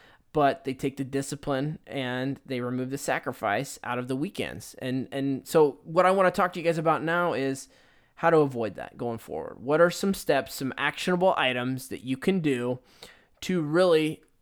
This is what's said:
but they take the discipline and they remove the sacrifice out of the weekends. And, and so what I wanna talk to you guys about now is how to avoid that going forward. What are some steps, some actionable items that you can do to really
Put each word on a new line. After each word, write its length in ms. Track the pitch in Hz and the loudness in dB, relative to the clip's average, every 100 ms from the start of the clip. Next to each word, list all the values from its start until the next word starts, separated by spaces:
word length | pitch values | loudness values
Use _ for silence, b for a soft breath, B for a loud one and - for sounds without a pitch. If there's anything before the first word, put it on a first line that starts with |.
| b b _ | b b _
but 300 | 151 139 123 | 2 2 2
they 100 | - | -4
take 240 | 131 139 - | -4 -4 -4
the 60 | |
discipline 760 | 131 139 139 147 - 135 147 160 - | -4 -4 -4 -6 -4 -2 -2 -6 -10
and 540 | 139 127 127 135 135 - | -6 -4 -4 -4 -6 -6
they 160 | 127 | -6
remove 280 | 123 127 127 | -4 -4 -4
the 80 | 135 | -4
sacrifice 800 | - 139 - - 107 104 139 - | -4 -4 -4 -4 0 0 -2 -8
out 160 | - 123 | -6 -6
of 80 | 123 | -4
the 80 | 131 | -4
weekends. 600 | 175 - 82 76 - - | -4 -6 -8 -8 -14 -10
And, 280 | 127 131 120 | -6 -4 -4
and 360 | 135 139 135 - | -4 -2 -4 2
so 320 | 165 151 - | 4 4 2
what 220 | - 165 180 | -2 2 4
I 60 | |
wanna 200 | 285 - | 6 4
talk 220 | - 247 | 2 0
to 60 | 185 | 0
you 60 | 165 | -2
guys 120 | 165 | 0
about 260 | 160 147 | 2 0
now 300 | 156 175 175 | 0 0 0
is 340 | 120 135 135 - b b b b - | 0 -2 -4 -10 b b b b -2
how 140 | 170 | 4
to 80 | 165 | 6
avoid 380 | 143 123 107 82 | 4 0 -4 -6
that 220 | 60 - | -12 -8
going 200 | 120 113 | -8 -8
forward. 400 | - 76 78 - | -8 -10 -10 -8
What 220 | 117 151 | 2 6
are 100 | 170 | 6
some 220 | 170 196 | 4 -2
steps, 400 | 190 - 139 - | 0 0 0 0
some 200 | - 135 - | -6 -6 -2
actionable 560 | 139 - - 180 185 - | -2 -2 -2 2 2 4
items 520 | 131 123 123 131 - | 2 0 -2 -4 -8
that 140 | - | -10
you 140 | 127 131 | -6 -2
can 220 | - 190 | 0 2
do 400 | 151 123 123 123 B B B B B _ | 2 0 -2 -4 B B B B B _
to 200 | - 180 | -4 -2
really 600 | 151 160 185 160 156 156 _ _ | 2 4 6 6 2 -4 _ _